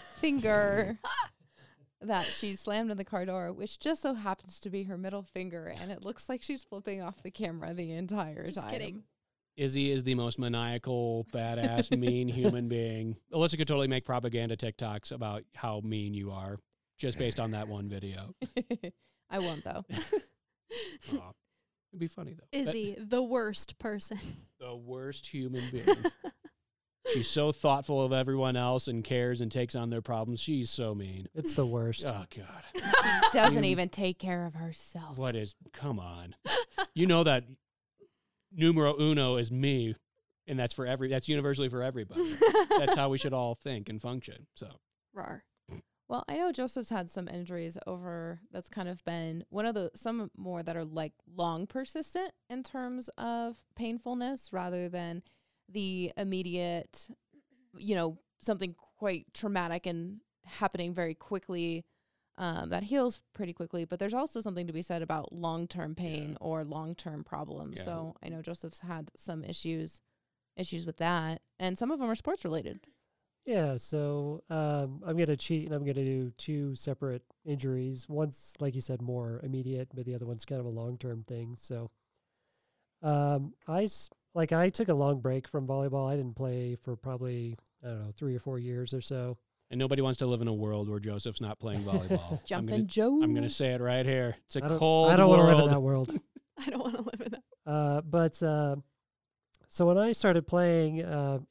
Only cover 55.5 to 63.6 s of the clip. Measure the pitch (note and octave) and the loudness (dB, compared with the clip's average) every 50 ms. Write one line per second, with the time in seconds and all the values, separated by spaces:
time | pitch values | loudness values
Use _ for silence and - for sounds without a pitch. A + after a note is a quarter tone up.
55.5 | _ _ _ - F#3 G#3+ G3 F#3+ F#3 F3+ F3+ E3+ - - G3+ G3 F#3+ F#3 F3+ F3+ | _ _ _ -10 -6 -4 -4 -2 -2 -2 -4 -4 -4 -4 -4 -2 -2 -2 -2 -2
56.5 | F3 F3+ F3 F3 E3+ E3+ - - - - - - - _ _ _ _ _ _ _ | -2 -2 -2 -2 -2 -4 -6 -8 -14 -16 -16 -16 -18 _ _ _ _ _ _ _
57.5 | _ _ _ _ - - G3+ G#3 G3+ F3 E3 D#3+ D#3+ - _ _ _ _ - A3+ | _ _ _ _ -18 -8 -2 0 0 2 2 0 -2 -6 _ _ _ _ -2 -2
58.5 | G#3 F3 F#3+ F3+ E3+ _ - _ _ - G#3+ G3+ F3+ D#3+ - _ - - A3 G3+ | 0 0 -2 -6 -6 _ -18 _ _ -4 -2 -2 -2 -2 -6 _ -10 -6 -4 -2
59.5 | G3+ F#3 F3 E3 E3 E3+ - F#3 E3+ E3+ E3+ F#3 G3+ A3 _ _ _ _ - - | 0 0 0 0 -2 -4 -4 -4 -4 -4 -6 -8 -10 -14 _ _ _ _ -20 -14
60.5 | - - G#3 F#3+ - F3 F3 F3 F3 F3+ E3+ E3 D#3+ - - - G3+ F#3+ - - | -6 0 0 0 0 0 -4 -4 -2 -2 -4 -4 -4 -8 -8 -8 -8 -6 -6 -6
61.5 | F3+ F3 E3+ E3+ E3 E3 E3 _ _ _ _ _ _ _ _ _ _ - F#3 E3+ | -4 -4 -2 -2 -4 -6 -8 _ _ _ _ _ _ _ _ _ _ -8 -6 -4
62.5 | E3 - E3 D#3+ F3 F3+ G#3 G#3 C4+ C#4 B3 B3 - - _ _ - - G3+ E3+ | -4 -4 -4 -4 -4 -4 -2 0 0 2 2 0 -2 -6 _ _ -10 -8 -8 -8
63.5 | E3+ - | -8 -8